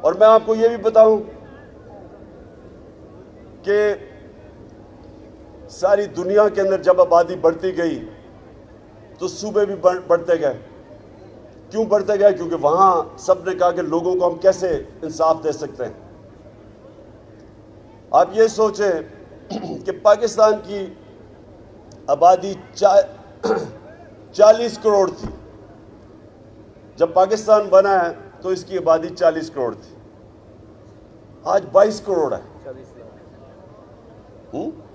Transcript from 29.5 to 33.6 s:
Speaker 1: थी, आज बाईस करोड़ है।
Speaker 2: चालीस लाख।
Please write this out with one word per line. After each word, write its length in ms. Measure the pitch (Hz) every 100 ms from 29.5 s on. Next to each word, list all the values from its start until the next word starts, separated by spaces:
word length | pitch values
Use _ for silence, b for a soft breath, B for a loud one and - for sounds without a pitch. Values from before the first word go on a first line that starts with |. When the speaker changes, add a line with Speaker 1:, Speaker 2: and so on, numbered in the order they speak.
| 143 120 104
Speaker 1:
थी, 200 | - - - - - - - - - - - - - - - - 156
आज 200 | 190 143
बाईस 260 | 185 214 214
करोड़ 320 | 208 180 143
है। 80 | 95 - - 139
Speaker 2:
चालीस 220 | 131 131 -
लाख। 1600 | - - - - - -